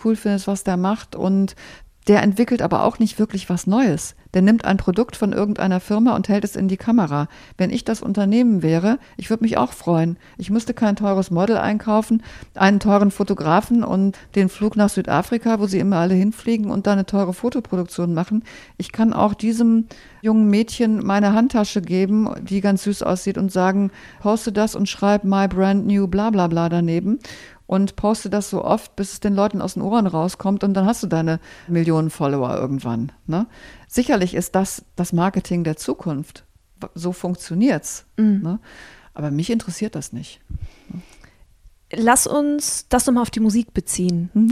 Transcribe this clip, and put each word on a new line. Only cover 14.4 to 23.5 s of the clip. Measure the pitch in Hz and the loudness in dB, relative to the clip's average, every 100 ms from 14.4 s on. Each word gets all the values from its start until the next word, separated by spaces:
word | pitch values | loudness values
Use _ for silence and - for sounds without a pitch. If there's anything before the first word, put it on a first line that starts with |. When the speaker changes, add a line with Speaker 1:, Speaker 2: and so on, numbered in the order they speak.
| 190 | 0
Speaker 1:
Flug | - 208 214 | 0 -2 2
nach | 202 | 2
Südafrika, | - - 151 - 233 233 226 | 2 0 -2 0 -2 0 0
wo | 208 | 0
sie | 190 | 0
immer | 190 180 | 0 2
alle | 175 | 2
hinfliegen | 185 202 - - 233 202 | 2 2 0 -2 -2 -2
und | 202 202 | -2 0
da | |
eine | 196 190 | 0 0
teure | 202 185 | 0 -2
Fotoproduktion | 180 240 247 - 180 175 - 175 | -2 -4 -4 -4 -4 -4 -4 -2
machen. | 165 180 214 - - - - | -2 -2 -4 -4 -16 -20 -12
Ich | 190 | -10
kann | - 226 | 0 0
auch | - 208 | 2 0
diesem | 208 220 226 233 226 226 - - - | 0 -2 2 2 2 0 -8 -20 -6
jungen | 220 220 214 | 0 4 4
Mädchen | 202 226 - 226 214 | 4 0 0 0 0
meine | 202 202 202 | 0 2 4
Handtasche | 208 254 240 208 208 | 4 2 2 0 -2
geben, | 170 185 190 214 220 - | -2 0 2 2 0 -4
die | - 196 | -6 -2
ganz | 202 196 | 2 2
süß | 202 202 | 0 -2
aussieht, | - 185 - 185 | -2 -2 -2 -2
und | 190 | -2